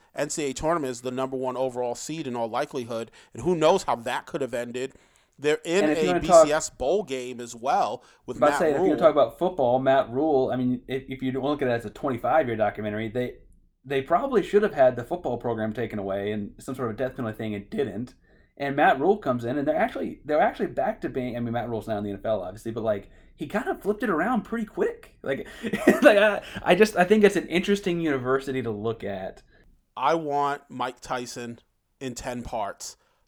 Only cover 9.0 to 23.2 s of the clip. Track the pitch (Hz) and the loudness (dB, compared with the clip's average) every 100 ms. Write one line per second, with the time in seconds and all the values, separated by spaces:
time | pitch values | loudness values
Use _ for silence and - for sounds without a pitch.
9 | 165 143 120 - 180 180 123 127 131 135 | 6 6 4 2 -2 2 2 4 4 4
10 | 113 123 156 135 135 123 127 120 - 131 | 2 0 2 2 2 0 0 -2 -4 -8
11 | - 131 131 127 135 147 131 117 104 - | -6 -6 -4 -2 -2 0 0 0 -4 -6
12 | 147 120 120 156 127 110 104 104 107 107 | -4 -2 2 2 2 2 0 0 -4 -4
13 | 113 123 123 - - - _ _ 131 139 | -4 -4 -6 -8 -20 -20 _ _ -4 -4
14 | 135 175 269 233 - 208 208 147 127 123 | 2 2 2 0 2 4 4 6 4 4
15 | 113 175 139 123 123 110 110 110 110 107 | -4 -6 -4 -4 -2 -2 -2 -4 -6 -4
16 | 98 98 101 107 101 - - 131 120 107 | -4 -2 -2 -4 -6 -10 -10 -6 -6 -4
17 | 127 131 113 107 110 101 98 175 127 95 | -4 -4 -6 -6 -6 -6 -6 -4 -4 -4
18 | 123 - _ _ _ - 139 139 143 131 | -8 -12 _ _ _ -8 -4 2 4 4
19 | 160 214 - 123 117 143 143 156 226 - | 2 2 0 -2 -2 -2 0 0 -2 -2
20 | 247 - 139 151 214 - 180 131 156 - | -8 -8 -2 2 2 0 -4 -2 -4 -4
21 | 156 127 123 117 120 117 117 113 104 104 | -6 -4 -4 -4 -4 -4 -4 -6 -4 -4
22 | 104 98 113 107 90 101 113 113 110 104 | -4 -4 -2 -2 -4 -10 -10 -4 -2 -4
23 | - - | -6 -20